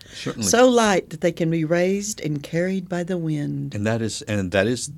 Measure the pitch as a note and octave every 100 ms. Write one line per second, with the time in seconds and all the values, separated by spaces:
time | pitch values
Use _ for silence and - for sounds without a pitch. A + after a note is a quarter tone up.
0 | - - C#3 - - A3+ B3+ A#3+ G#3+ F#3
1 | - D#3 F3 F3 E3 E3 D#3 F3 F3+ G3+
2 | G#3 - D3+ D3 - E3 F#3 F#3+ F3+ F3
3 | F3 F3+ D#3+ D3+ C#3+ C#3+ C#3+ G#2 G#2+ A2+
4 | A2 - - G#2 F#2 F#2+ G#2+ A#2+ -